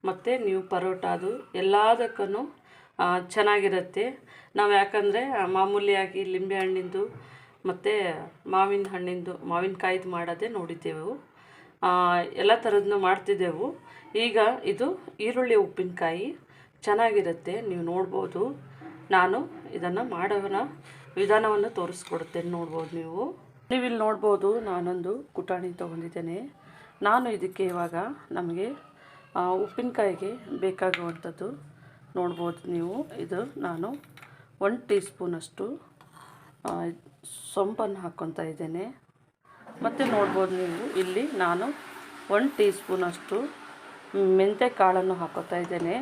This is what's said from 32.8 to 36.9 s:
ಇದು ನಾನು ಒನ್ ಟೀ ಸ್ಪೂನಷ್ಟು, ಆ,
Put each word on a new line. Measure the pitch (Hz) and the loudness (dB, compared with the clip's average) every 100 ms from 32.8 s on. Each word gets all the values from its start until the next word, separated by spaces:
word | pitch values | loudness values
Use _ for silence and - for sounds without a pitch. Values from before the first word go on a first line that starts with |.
| 170 220 285 - | -4 -6 -8 -10
ಇದು | 165 185 254 - | -6 -6 -6 -6
ನಾನು | 180 165 190 285 - - - - - _ | -6 -4 -6 -8 -14 -20 -20 -20 -20 _
ಒನ್ | 196 240 - | -2 -2 0
ಟೀ | 202 | 0
ಸ್ಪೂನಷ್ಟು, | 190 - 180 165 - - 202 311 - _ - - - - - _ - | 0 -8 -6 -6 -8 -8 -8 -8 -14 _ -20 -20 -20 -20 -20 _ -8
ಆ, | 170 170 | -4 -6